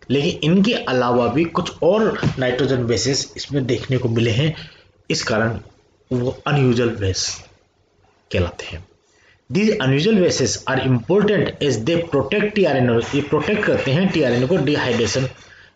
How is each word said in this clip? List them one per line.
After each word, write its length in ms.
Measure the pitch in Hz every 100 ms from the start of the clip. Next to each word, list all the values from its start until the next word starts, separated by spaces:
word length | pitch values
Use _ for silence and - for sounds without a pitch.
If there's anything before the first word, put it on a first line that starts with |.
| -
लेकिन 420 | 135 143 - 151
इनके 220 | 190 208
अलावा 520 | 226 - 127 123 120 117
भी 180 | 131
कुछ 380 | 170 - 170 -
और 380 | 156 208 214 - - -
नाइट्रोजन 460 | 127 123 135 131
बेसेस 500 | 117 113 120 139 - -
इसमें 300 | - 139 120
देखने 320 | 113 - 127
को 100 | 120
मिले 220 | 113 117
हैं, 400 | 110 156 156 - - _ _ -
इस 120 | 156
कारण 380 | - 110 113 107 - _ _ _ -
वो 300 | 127 123 - -
unusual 440 | 143 127 117 120
बेस 540 | 107 95 92 - - - _ _ _ _ _ _ _ -
कहलाते 340 | 101 85 - -
हैं। 220 | 80 - _ _ _ _ _ -
These 240 | 135 220 -
unusual 420 | 131 139 180 214
bases 460 | 170 - 120 - -
are 100 | 131 131
important 640 | 123 113 190 208 196 - -
as 100 | 143 117
they 240 | 113 170 170
protect 460 | 139 - 208 208
T 120 | 208 175
R 140 | 135
N 200 | 123 117
A, 140 | 113
ये 60 | 143
प्रोटेक्ट 440 | 143 151 147 208
करते 260 | 208 135 135
हैं 180 | 139 190
टीआरएनए 380 | 170 131 120 127
को 100 | 180
डिहाइड्रेशन, 720 | 139 147 127 113 113 131 131 - - - -